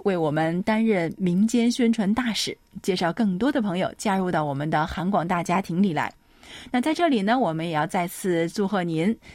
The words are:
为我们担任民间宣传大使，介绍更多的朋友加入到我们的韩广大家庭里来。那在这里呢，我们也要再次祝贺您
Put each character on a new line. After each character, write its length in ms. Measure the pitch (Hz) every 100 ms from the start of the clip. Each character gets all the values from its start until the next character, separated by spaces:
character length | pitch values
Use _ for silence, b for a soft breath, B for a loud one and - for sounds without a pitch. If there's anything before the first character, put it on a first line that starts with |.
为 120 | 202 180
我 140 | 156
们 320 | 151 160 175
担 200 | 202 220
任 320 | 226 190 165 -
民 280 | 180 180 220
间 240 | 240 233
宣 220 | 240 233
传 220 | 226 196
大 180 | 226 247
使， 240 | 190 - - _ -
介 160 | - 180
绍 160 | 170
更 240 | 170 214 180
多 160 | 254
的 80 | 285
朋 160 | 208 220
友 160 | 165 -
加 180 | 220 190
入 160 | 180
到 120 | 170
我 100 | 151
们 160 | 139 151
的 160 | 160 160
韩 240 | - 175
广 180 | 196 170
大 140 | 175
家 180 | 165 180
庭 220 | 196 170
里 100 | 202
来。 180 | 147 107 - B B B B B
那 100 | 247
在 140 | 311
这 140 | 311 339
里 120 | 240
呢， 180 | 196 254
我 140 | 190
们 140 | 160 170
也 60 |
要 140 | 151 165
再 220 | 190 175
次 400 | - 190 165 170
祝 180 | 214 190
贺 160 | 202
您 320 | 175 160 185 226 B